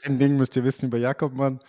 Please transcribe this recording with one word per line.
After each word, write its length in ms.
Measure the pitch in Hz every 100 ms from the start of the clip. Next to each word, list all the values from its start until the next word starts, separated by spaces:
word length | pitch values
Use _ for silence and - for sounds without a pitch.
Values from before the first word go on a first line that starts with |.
ein 160 | 143 131
Ding 180 | 139 139
müsst 180 | 127
ihr 100 | 131
wissen 200 | 127 131
über 140 | 131 117
Jakob, 340 | 123 139 147
Mann. 280 | 131 139 131